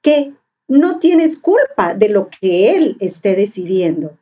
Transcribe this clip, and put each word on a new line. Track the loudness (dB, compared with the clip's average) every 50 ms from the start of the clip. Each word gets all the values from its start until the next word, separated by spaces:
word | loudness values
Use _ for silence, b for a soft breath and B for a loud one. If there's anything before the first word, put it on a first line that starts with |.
Que | _ 2 2 2 0 -4 -10 _ _ _ _ _ _ _
no | 2 2 2 2 -2 0
tienes | 0 2 2 4 2 0 -2 -2
culpa | _ 0 2 2 0 -2 -2 -4 -4 -4 0
de | 0 0 0
lo | 2 -2 -2 -4
que | -12 _ -4 -2 0 2 2 2 2
él | 2 0 -2 -2 -6
esté | -8 -8 -8 -4 _ -2 0
decidiendo. | 0 -2 -4 -4 -10 -8 -4 -2 -2 -2 -2 -2 -4 -8 -10 -12 _